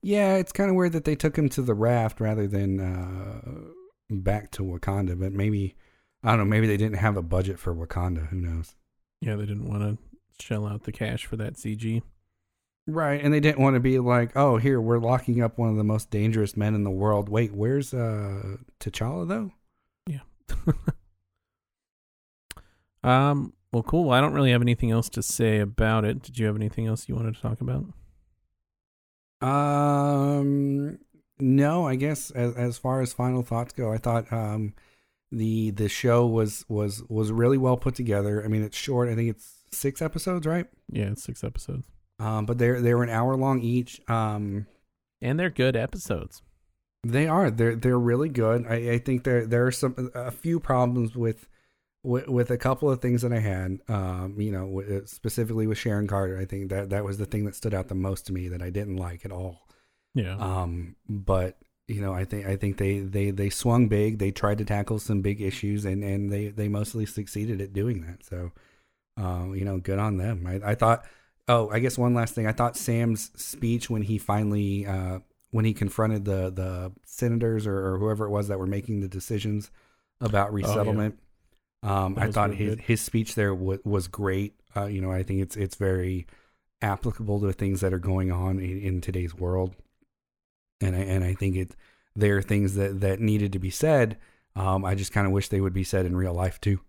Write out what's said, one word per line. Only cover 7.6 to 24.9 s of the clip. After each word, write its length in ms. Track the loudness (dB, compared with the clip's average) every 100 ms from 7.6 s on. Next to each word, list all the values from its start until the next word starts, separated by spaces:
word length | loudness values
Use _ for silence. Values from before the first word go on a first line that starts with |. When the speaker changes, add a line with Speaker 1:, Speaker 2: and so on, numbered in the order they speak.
| -4
Speaker 1:
Wakanda. 540 | -4 -4 -2 -2 -2 -4
Who 80 | -4
knows? 400 | -4 -4 -6 -12 _ _ _ _
Speaker 2:
Yeah, 140 | -4 -4
they 100 | -4
didn't 180 | -4 -4
wanna 280 | -2 -2 -4 -8 -20 _ _
shell 280 | -6 -4 -4
out 160 | -6
the 80 | -8
cash 320 | -6 -4 -4
for 120 | -6 -6
that 200 | -6 -8
C 180 | -8
G. 280 | -6 -2 -2 -4 _ _ _ _ _ _ _ -6
Speaker 1:
Right, 360 | -2 0 2
and 100 | 4
they 80 | 6
didn't 200 | 4 6
wanna 200 | 6 6
be 180 | 4 4
like, 340 | 4 4 4 4
"Oh, 220 | 4 6
here, 200 | 4 2
we're 180 | 4 2
locking 420 | 4 0 2 2
up 160 | 2 2
one 140 | 2
of 60 | 4
the 80 |
most 260 | 2 0 0
dangerous 440 | 0 2 2 0
men 200 | 0 0
in 100 | 2
the 60 | 0
world. 400 | 2 2 2 2
Wait, 240 | 0 0
where's, 400 | 0 0 0 -2
uh, 640 | -2 -2 -2 -4 -6 -8 -10 -14 _
T'Challa, 480 | -10 -4 -4 -4 -4
though?" 260 | -4 -4 -10 _ _ _ _ -8
Speaker 2:
Yeah. 140 | -8 -10 _ _ -2 0
<laughs> 60 | 0 0 -6 _ _ _ _ _ _ _ _ _ _ _ _ _ _ _ -20 _ _ _ _
Um, 480 | 4 6 6 2 -2 _ _
well, 100 | -2
cool. 280 | 2 2 4
I 100 | 6
don't 120 | 4
really 200 | 4 6
have 100 | 6
anything 280 | 4 2 2